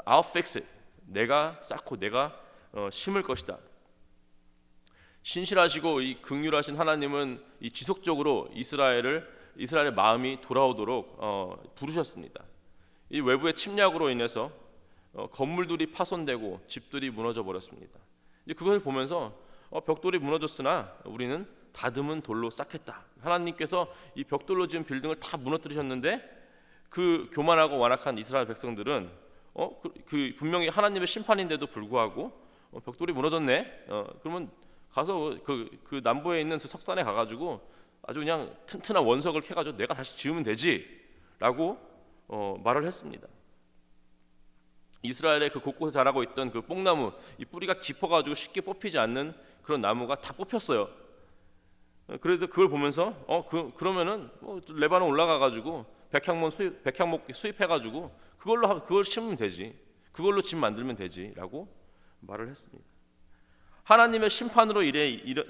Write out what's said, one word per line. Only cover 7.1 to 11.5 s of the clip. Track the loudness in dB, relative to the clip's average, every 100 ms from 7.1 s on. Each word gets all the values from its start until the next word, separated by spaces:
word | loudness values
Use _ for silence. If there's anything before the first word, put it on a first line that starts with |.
| -2 -4 -6 -14 -12
이 | -10
지속적으로 | -6 -4 -2 0 2 2 2 0
이스라엘을, | -8 -4 2 4 4 2 0 -4 -16 -20 -10
이스라엘의 | -2 2 2
마음이 | 6 6 6 2 -4
돌아오도록, | -2 4 4 4 -2 -2 -4 -6
어, | -4 -4 -6